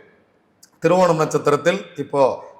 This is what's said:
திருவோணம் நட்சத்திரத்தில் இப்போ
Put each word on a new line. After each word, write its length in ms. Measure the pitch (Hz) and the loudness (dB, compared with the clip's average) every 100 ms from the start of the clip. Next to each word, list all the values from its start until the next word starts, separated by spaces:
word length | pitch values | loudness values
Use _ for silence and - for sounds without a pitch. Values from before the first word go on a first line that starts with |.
| - _ _ _ _ _ _ _ | -20 _ _ _ _ _ _ _
திருவோணம் 400 | 165 180 180 156 | 0 2 2 2
நட்சத்திரத்தில் 580 | 156 151 151 143 - 196 - - | 0 -2 0 0 0 -4 -8 -14
இப்போ 200 | 139 143 131 98 - - | -6 0 0 0 -12 -20